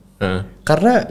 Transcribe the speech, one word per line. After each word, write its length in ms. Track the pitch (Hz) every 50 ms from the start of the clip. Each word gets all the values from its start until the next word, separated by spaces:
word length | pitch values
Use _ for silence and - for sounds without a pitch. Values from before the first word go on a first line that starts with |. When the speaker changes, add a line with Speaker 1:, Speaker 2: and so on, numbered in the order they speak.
| - - _ -
Speaker 1:
Heeh. 240 | 101 95 92 92 98 - - - -
Speaker 2:
Karena 420 | - 151 156 190 233 247 220 - -